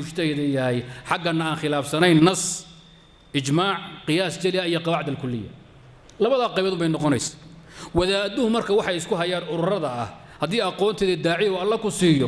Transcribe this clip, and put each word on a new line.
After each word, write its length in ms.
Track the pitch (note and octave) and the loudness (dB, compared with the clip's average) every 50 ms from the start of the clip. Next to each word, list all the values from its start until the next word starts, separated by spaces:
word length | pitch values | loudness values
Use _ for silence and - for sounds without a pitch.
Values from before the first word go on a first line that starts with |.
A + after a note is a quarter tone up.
mujtahid 380 | D3 E3 - - E3+ D#3 D3+ C#3+ D3 C#3+ | -4 -4 -4 -2 -2 0 0 0 0 0
yahay, 320 | C#3 C3+ B2+ B2+ B2 A#2+ A#2 - - - - | 0 0 0 0 0 -2 -4 -6 -10 -14 -6
xaggana 480 | - E3+ F#3 E3 F3 E3 D#3+ E3 D#3+ D#3 | -2 -2 -2 0 0 -2 0 -2 -2 -4
aan 40 | D#3+ | -4
khilaafsanayn 560 | D#3 D3+ D3 C#3+ C3+ C#3 - D3+ E3+ F3+ E3+ D#3 D#3 | -2 -2 -2 -2 -2 -2 0 2 4 6 6 6 6
nas, 400 | F3+ F#3+ - - - - - - - - - - - - - - - - _ _ - - | 6 4 2 -2 -4 -6 -8 -10 -16 -20 -20 -20 -20 -20 -20 -20 -20 -20 _ _ -6 -4
ijmaac, 460 | C#3+ C3+ C3 C#3+ E3 F3+ G3+ F#3+ E3+ D#3+ - - - - - | -4 -2 0 0 0 2 0 -2 -4 -6 -12 -16 -10 -4 -2
qiyaas 340 | D3+ E3+ F#3+ F3 D#3+ E3 | 0 0 0 0 -2 -2
jali 160 | E3+ F#3+ F3+ F3+ | -2 -2 0 0
ah 60 | F#3 | 0
iyo 140 | F3 E3+ D#3+ | 0 -2 -2
qawaacid 280 | E3 E3 E3+ D#3 D3 C#3 C3+ | 0 0 0 0 -2 -4 -6
al-kulliya. 380 | C3 - B2+ A#2+ A#2 G2+ - - - - - - - - - - - - - - - | -6 -4 -6 -6 -6 -6 -10 -14 -18 -20 -20 -20 -20 -20 -20 -20 -20 -20 -20 -4 0
Labadaa 300 | - A3+ C4+ C4 A#3+ G#3+ - F#3+ | 2 2 2 2 2 0 0 0
qaybood 220 | F#3+ F#3+ F#3+ E3+ | 0 0 0 0
bay 100 | E3+ E3 | 0 0
noqonaysa. 480 | D#3+ D3 D3 D3+ C#3+ A#2 - - - - - - - - - - - - - - - | 0 0 2 2 2 0 0 -4 -8 -12 -18 -20 -20 -20 -20 -20 -20 -18 -14 -4 0
Wadaaduhu 560 | E3+ F3+ F#3 G3 G3 G3+ G3+ - - B3+ G#3+ | 0 2 2 2 0 -2 -2 -2 0 0 2
marka 240 | A3 A#3 - - G3+ | 2 0 0 2 2
waxay 240 | G#3+ G#3 G#3 F#3 E3+ | 2 2 0 -2 -4
isku 160 | E3 - A3 | -4 -4 -2
hayaan 300 | F3 E3+ F3+ F3+ F3 E3+ E3+ D#3 | -2 0 -2 -2 -4 -4 -4 -2
ururada 360 | E3 E3+ F3 G#3 G3 D#3+ C#3 B2 | -2 0 0 0 0 -2 -4 -4
ah, 160 | A#2+ A#2 G2+ - - - - - - | -4 -6 -6 -8 -14 -20 -20 -8 -6
haddii 200 | - D3+ F3 A#3 G#3+ | -4 -2 0 0 -2
aqoonteeda 560 | F#3 E3+ - F#3+ G#3 A3 E3 G3+ F#3+ F3+ E3 | -2 0 0 0 0 2 2 2 0 2 2
daaciya 300 | D3 - A3 E3 G#3 G#3 F#3+ | 2 0 2 2 2 2 0
uu 60 | F3+ | 0
Alla 160 | F3+ G3+ A3+ A3 | 0 0 0 0
ku 120 | A3 G#3+ | 0 -2
siiyo, 360 | D#3+ - F3+ F3 D#3+ C#3 C3 | 0 2 4 4 6 4 2